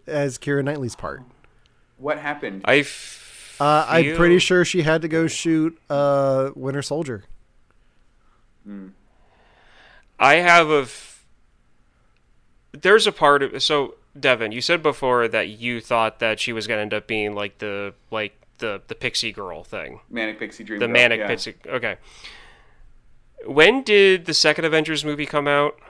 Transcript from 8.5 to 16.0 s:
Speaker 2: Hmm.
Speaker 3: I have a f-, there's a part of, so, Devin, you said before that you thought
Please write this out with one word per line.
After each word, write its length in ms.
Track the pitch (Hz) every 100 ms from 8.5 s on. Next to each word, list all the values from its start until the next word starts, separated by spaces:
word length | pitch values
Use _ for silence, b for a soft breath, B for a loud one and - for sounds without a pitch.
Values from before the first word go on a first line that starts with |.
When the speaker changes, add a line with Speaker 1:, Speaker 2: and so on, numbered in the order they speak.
| _ -
Speaker 2:
Hmm. 220 | - 95 _ _ _ b b b b b b b b b -
Speaker 3:
I 160 | 127 160
have 340 | 175 170 156
a 120 | 151
f-, 440 | 127 - - - _ _ _ _ _ _ _ _ _ _ _ _ _ _ _
there's 340 | 143 185 214 208
a 40 |
part 320 | - 147 143
of, 180 | 135 131
so, 320 | - 151 127 - _ 143
Devin, 320 | 135 117 107
you 100 | 120
said 200 | 123 170
before 440 | 156 127 131 123 117
that 200 | 110 90
you 300 | 107 120 117
thought 400 | - 117